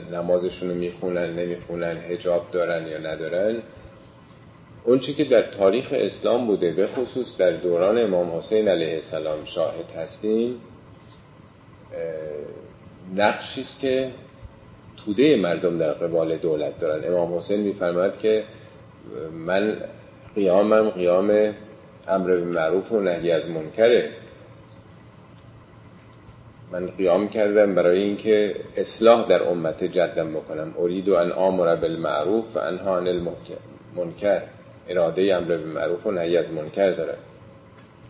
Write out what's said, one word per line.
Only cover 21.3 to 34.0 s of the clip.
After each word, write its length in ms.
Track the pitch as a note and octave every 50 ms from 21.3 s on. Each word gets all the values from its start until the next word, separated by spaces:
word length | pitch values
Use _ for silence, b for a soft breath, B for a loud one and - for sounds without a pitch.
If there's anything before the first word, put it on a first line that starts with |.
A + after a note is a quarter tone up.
| G#2 G#2+ G#2+ G#2+ G#2 - - - - - - - - - - -
امر 180 | F#2+ F#2+ F2+
به 180 | F2+ F#2 F2 E2+
معروف 480 | F2 E2+ E2 D#2+ D#2+ F2+ F#2+ F#2 -
و 80 | A#2 G#2
نهی 320 | G2 F2 E2+ E2 E2+ E2+
از 160 | E2 D#2 E2 E2+
منکره، 640 | E2 D#2+ D#2 D2+ - A2 A2+ A#2+ A#2+ F#2+ D#2 - - - - - - - - - - - - - - - - - - - - - - - - - - - - - - - - - - - - - - - - - - - - - - - - - - - - -
من 140 | F2+ F2+ F2+
قیام 420 | E2+ - G2 F#2+ F2 F2 G2 G#2 G2+
کردم 460 | - A2 G#2 G#2 G#2 G#2+ G#2 G2+ F#2
برای 280 | F2 F2 F2 F2+ F#2+
اینکه 520 | G2+ G2+ G2+ - G#2+ A2 G#2+ G#2 G#2 F#2+ - - - - -
اصلاح 520 | G2+ F#2+ - - - A2+ A2+ A#2 A#2 G2+ F#2+
در 200 | F2+ - - E2+
امت 360 | F2 E2+ D#2+ D#2+ D#2 - F#2
جدم 480 | E2+ - F2+ E2+ E2 - E2+ D#2+ D#2
بکنم. 420 | D#2 D#2 - - D#2 D#2 D#2 D#2+ - F2+
"ارید 320 | F2 F2 F2+ F#2+ F#2 G2+
ان 220 | F#2 F2 F2 F2
آمر 440 | - - F#2 F#2+ F#2 F2+ E2+ E2 E2+
بالمعروف 800 | E2 E2+ D#2+ E2 D#2+ D#2+ D2 D2+ D2 D2+ F2+ G#2+ A2+ A2 - -
و 20 | -
انهی 300 | - E2 F2+ F2+ G2 G2
عن 200 | F#2 F2+ F2+ F2+
المنکر." 1300 | F2 F2 E2+ E2+ F2 - - - E2 - - - - - - - - B2